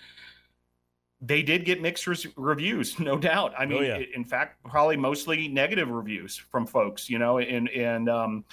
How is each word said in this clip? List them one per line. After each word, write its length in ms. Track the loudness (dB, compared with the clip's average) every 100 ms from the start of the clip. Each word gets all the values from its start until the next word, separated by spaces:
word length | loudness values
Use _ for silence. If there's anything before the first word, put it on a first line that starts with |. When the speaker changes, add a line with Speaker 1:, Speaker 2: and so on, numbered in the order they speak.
| -12 -20 -20 -20 _ _ _ _ _ _ _ _
Speaker 1:
they 200 | -2 0
did 220 | 2 2
get 180 | 2 0
mixed 260 | -2 -4 -4
res-, 200 | -4 -6 -4
reviews, 640 | -2 0 0 -2 -2 -2
<laughs> 0 |
no 180 | -2 0
doubt. 360 | 2 2 0 -2
I 80 | -2
mean, 120 | 0
Speaker 2:
Oh, 40 |
yeah. 140 | 0 0
Speaker 1:
i-, 120 | -4
in 120 | -6 -4
fact, 360 | -2 -2 -6 -2
probably 320 | 4 4 4
mostly 500 | 2 0 0 -2 0
negative 420 | 2 2 2 0
reviews 460 | -2 -4 -6 -8 -12
from 320 | -6 -2 0
folks, 420 | 2 2 0 -4
you 100 | 0
know, 180 | 2 2
and, 320 | 2 0 -2
and, 400 | 0 0 0 2
um, 340 | 2 0 -4 -8